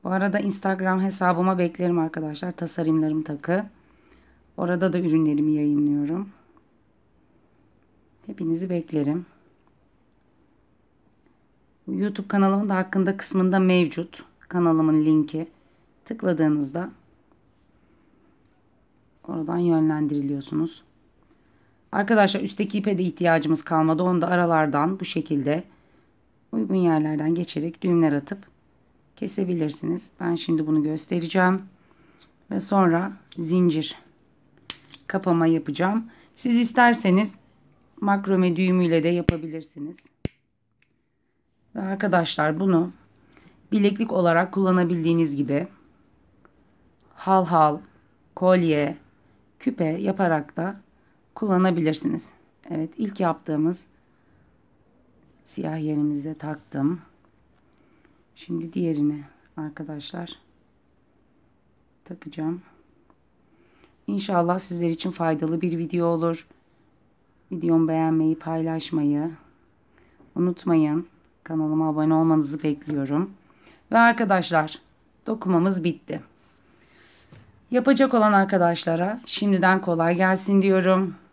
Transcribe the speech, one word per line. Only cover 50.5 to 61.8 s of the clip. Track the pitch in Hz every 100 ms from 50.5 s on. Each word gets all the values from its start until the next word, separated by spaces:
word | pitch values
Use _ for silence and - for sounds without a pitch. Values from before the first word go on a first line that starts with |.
| -
da | 180 202 _ _ _ _ _
kullanabilirsiniz. | - 214 185 185 170 156 156 - 165 - _ _ _ -
Evet, | 160 160 -
ilk | 214 202
yaptığımız | 175 160 - 151 156 180 - _ _ _ _ _ _ _ _ _ _ _ _ _ _ _
siyah | - - 156 160
yerimize | 151 151 151 147 151
taktım. | 156 147 147 _ 143 139 175 - _ _ _ _ _ _ _ _ _ _ _ _
Şimdi | - - 170 165
diğerini | 185 170 147 147 147 143 _ _ -
arkadaşlar | 151 147 151 151 143 175 175 - _ _ _ _ _ _ _ _ _ _ _ _ _ _